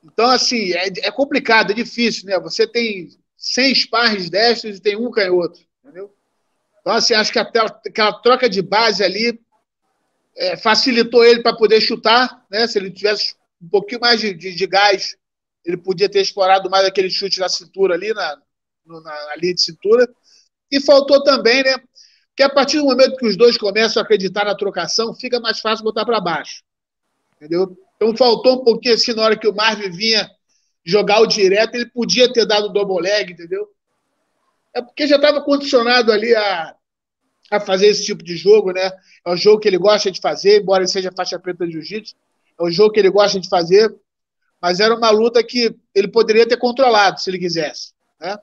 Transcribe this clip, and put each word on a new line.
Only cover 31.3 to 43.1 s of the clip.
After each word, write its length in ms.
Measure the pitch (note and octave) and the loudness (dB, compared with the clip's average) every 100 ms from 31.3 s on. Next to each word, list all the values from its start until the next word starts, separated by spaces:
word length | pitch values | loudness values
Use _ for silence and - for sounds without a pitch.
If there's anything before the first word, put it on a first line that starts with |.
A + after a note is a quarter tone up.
| G#3+ F#3+ G3+ A3+ | 4 2 2 0
ele 120 | B3 A#3 | -4 -8
podia 460 | B3 A3 F#3+ B3 | -6 -4 2 2
ter 140 | A#3+ G#3 | 2 0
dado 200 | G#3 G#3 | 0 0
o 60 | |
double 300 | F#3+ F#3+ F#3 | -4 -2 -2
leg, 300 | F3 G#3 F#3 | -2 -2 -4
entendeu? 360 | E3+ E3+ F#3+ G#3 _ _ _ _ _ _ _ _ _ _ | -12 -12 -10 -10 _ _ _ _ _ _ _ _ _ _
É 80 | B3 | -12
porque 240 | B3+ - C#4+ | -12 -6 0
já 100 | C#4+ | 2
tava 240 | D4 D4 | 2 0
condicionado 720 | D4 C#4 C#4 C4 A#3 B3 A3+ | 0 -2 2 0 2 2 2
ali 200 | G#3+ A3+ | 0 2
a, 440 | A3+ G#3 F3 D#3 _ _ _ _ _ _ _ _ | 0 2 -4 -8 _ _ _ _ _ _ _ _
a 80 | G#3 | -6
fazer 300 | G3+ F#3+ G#3 | -2 2 4
esse 160 | G3+ | 2
tipo 180 | - F3+ | -4 -10
de 140 | E3 E3+ | -10 -4
jogo, 340 | E3+ G#3+ F#3+ | 4 4 4
né? 220 | F#3 F#3 F#3+ _ _ | -2 -4 -6 _ _
É 60 | F3 | -6
o 60 | F3 | 2
jogo 220 | G3+ G#3+ | 4 4
que 80 | G#3+ | 2
ele 120 | F3+ | 2
gosta 300 | G3+ G#3 G3+ | 2 2 0
de 120 | F3 | -4
fazer, 400 | F3 D3 G3 G#3 | -6 0 4 4
embora 220 | F#3 F#3+ | 4 0
ele 60 | F#3 | 0
seja 220 | G3 F#3 | -4 -6
faixa 300 | F#3 F3+ F3 | -6 -8 -8
preta 260 | F3+ F3 E3+ | -10 -8 -8
de 60 | |
jiu-jitsu, 420 | D#3+ D#3 G#3 G#3 _ _ _ _ _ | -8 -10 -12 -14 _ _ _ _ _
é 60 | |
o 80 | E3+ | -4
jogo 220 | E3+ G#3+ | 2 2
que 80 | G#3+ | 4
ele 100 | F#3+ | 2